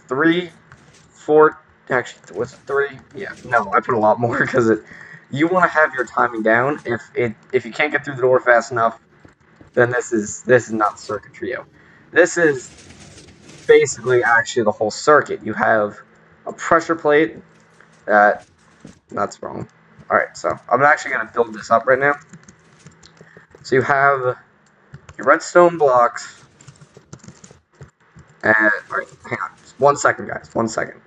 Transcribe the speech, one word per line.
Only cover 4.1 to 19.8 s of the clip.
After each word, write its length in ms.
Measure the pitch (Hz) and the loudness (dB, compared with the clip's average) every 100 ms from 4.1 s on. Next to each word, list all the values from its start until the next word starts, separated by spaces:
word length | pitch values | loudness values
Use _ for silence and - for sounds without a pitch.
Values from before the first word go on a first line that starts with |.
| 107 | 2
more 180 | 120 - | 0 -2
<laughs> 80 | 131 | -2
'cause 240 | 131 113 | 0 2
it, 140 | 107 - - - - - | 0 -4 -20 -20 -20 -10
you 160 | 135 170 | -2 0
wanna 220 | 185 170 | 2 2
have 260 | 156 151 131 | 2 0 -2
your 100 | 113 | -6
timing 380 | 127 120 113 | -2 -2 -2
down. 360 | 107 117 135 151 - | 0 2 0 -4 -6
If 160 | 113 - - | -8 -8 -6
it, 180 | 120 - _ | -6 -6 _
if 140 | 131 117 | -6 -4
you 60 | |
can't 200 | 131 147 | -6 -4
get 140 | 147 143 | -4 -8
through 120 | 131 | -2
the 40 | |
door 180 | 127 127 | 2 2
fast 300 | 123 117 - | 4 2 2
enough, 280 | 120 113 - _ _ _ _ _ _ - | -2 -2 -4 _ _ _ _ _ _ -6
then 160 | 127 120 | 0 0
this 240 | 123 - | 0 -2
is, 300 | 110 104 - | -4 -4 -6
this 240 | - 123 107 | 2 2 2
is 60 | |
not 240 | 110 104 - | -2 -4 -4
the 40 | |
circuit 340 | - 104 - - | -10 -10 -12 -14
for 100 | 101 | -12
you. 200 | - - _ _ _ _ | -12 -14 _ _ _ _
This 260 | 147 175 170 | 2 2 2
is 320 | 160 131 - - - - - - - - - - - | 0 0 -8 -20 -20 -20 -20 -20 -20 -20 -20 -4 4
basically 580 | 151 147 117 117 120 | 4 4 -2 0 0
actually 420 | 120 117 110 123 104 | 2 0 0 -2 -2
the 60 | |
whole 200 | - 107 | -2 -4
circuit. 520 | - 151 143 - - | -2 2 2 2 -6
You 100 | 107 | -8
have 440 | 107 113 110 104 101 - _ _ _ - | -2 0 0 -2 -8 -20 _ _ _ -16
a 80 | |
pressure 420 | - - 170 165 160 | -8 0 0 0 -2
plate 420 | 151 147 160 - - _ _ _ _ _ - | 2 2 2 -4 -20 _ _ _ _ _ 0
that, 400 | 104 104 - - _ _ _ - _ - | 4 4 2 -8 _ _ _ -20 _ -12
that's 320 | - 101 - | -6 -6 -8
wrong. 260 | - - - _ | -14 -12 -14 _